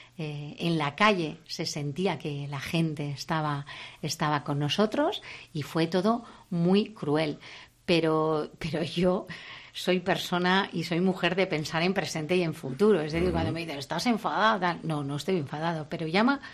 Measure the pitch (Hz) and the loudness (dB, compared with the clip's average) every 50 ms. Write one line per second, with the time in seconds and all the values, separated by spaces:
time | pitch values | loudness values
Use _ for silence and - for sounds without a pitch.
0 | - - _ - 160 151 147 147 147 147 - - - 170 170 160 151 143 143 - | -20 -16 _ -8 -8 -6 -6 -8 -8 -10 -8 -4 0 0 2 2 0 0 2 4
1 | 208 214 214 180 165 151 160 - - - - - 165 165 - 160 143 143 139 180 | 6 6 6 4 0 -4 -6 -8 -12 -10 -8 -6 -6 -4 -4 -4 -4 -4 -2 0
2 | 185 196 165 143 - 156 147 143 143 143 147 139 - - - 165 165 160 151 147 | 0 0 0 -2 -4 -6 -6 -6 -6 -6 -6 -6 -4 -2 0 2 2 2 0 -2
3 | 147 143 143 - - - 165 160 156 151 147 139 143 - - - - - - - | -4 -4 -6 -6 -4 -2 -2 0 0 0 -2 -2 -6 -8 -12 -14 -14 -16 -12 -8
4 | - 151 - - 170 151 151 143 - - 147 143 147 143 143 - 208 220 - 254 | -6 -6 -2 0 0 2 2 0 0 -2 -2 0 0 0 2 2 2 2 2 2
5 | 294 339 427 - - - - - - - - 160 139 - - 165 165 165 170 185 | 0 0 0 -4 -8 -14 -16 -16 -16 -10 -8 -8 -6 -4 0 0 0 2 2 2
6 | 175 214 233 240 233 - - - - - - 170 170 175 190 202 220 208 - - | 2 2 2 0 -2 -10 -18 -20 -12 -6 -2 0 4 4 4 4 4 0 -4 -6
7 | - 147 143 151 160 151 143 - - - - - - - _ _ _ - 180 165 | -2 0 2 2 2 0 -2 -6 -10 -18 -18 -18 -20 -20 _ _ _ 2 2 4
8 | 165 156 156 156 156 156 160 151 151 - - - - 165 143 156 170 165 - 170 | 4 4 4 4 4 2 2 0 -2 -4 -6 -10 -8 -4 -2 -2 -2 -2 0 2
9 | 180 180 180 208 - - - - - - - - - - - - - - 180 185 | 4 4 4 2 0 -6 -12 -14 -14 -16 -16 -18 -18 -16 -14 -6 -2 0 0 2
10 | 175 196 175 165 - - - 175 180 180 185 190 196 - - 175 160 - 170 165 | 2 0 0 0 0 -2 0 2 4 4 4 4 2 0 -2 -4 -2 0 0 2
11 | 180 190 180 - - 170 180 180 190 185 170 151 156 - - 160 165 180 190 202 | 2 2 2 2 2 0 2 2 0 2 0 -2 -2 -2 -2 0 2 2 2 0
12 | 165 139 - 165 151 147 180 185 175 165 151 - - 139 143 139 202 214 208 170 | -2 -2 -4 -4 -2 0 0 2 2 0 -2 -4 -6 -6 -2 2 4 6 6 4
13 | 151 156 151 170 175 185 170 170 165 165 160 165 165 165 147 139 135 - 156 165 | 2 0 0 0 0 2 2 0 0 0 -2 -4 -4 -6 -8 -8 -6 -6 -4 -2
14 | - 247 233 202 - 175 147 165 208 220 226 196 185 175 170 165 160 160 156 147 | 0 2 2 2 0 0 0 2 4 4 4 2 2 0 0 -2 -2 -4 -2 -2
15 | 143 139 143 143 - - 190 180 143 127 - 147 156 170 170 160 151 - - 160 | -2 -2 -4 -4 -2 0 0 0 0 -2 -4 -4 -2 -2 -2 -4 -6 -6 -6 -6
16 | 165 160 160 190 226 254 277 - - - | -4 0 2 4 4 4 2 0 -2 -10